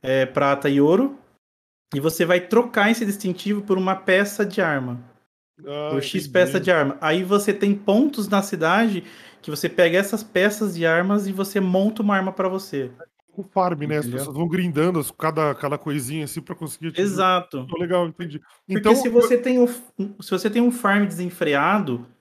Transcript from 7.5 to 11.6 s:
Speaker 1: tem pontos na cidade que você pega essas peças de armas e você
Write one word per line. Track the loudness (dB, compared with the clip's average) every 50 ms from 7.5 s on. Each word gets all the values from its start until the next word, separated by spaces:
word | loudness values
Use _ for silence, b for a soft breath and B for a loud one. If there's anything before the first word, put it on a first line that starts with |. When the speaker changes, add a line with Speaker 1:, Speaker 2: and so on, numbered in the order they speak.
Speaker 1:
tem | -2 0 2 0 0
pontos | 0 2 2 4 4 4 2 0 -4 -4
na | 0 0 0
cidade | 0 0 -4 0 2 2 4 4 2 2 0 -2 -6 B B B B B B B
que | -10 -10
você | -8 -4 -4 -2
pega | 2 4 4 4 4 2
essas | 0 0 -4 -6
peças | -6 -2 0 2 2 2 0 0 -4 -4 -2
de | 0 0
armas | 2 2 2 2 2 0 0 0
e | -2
você | -4 -4 -4 -2 -2 -2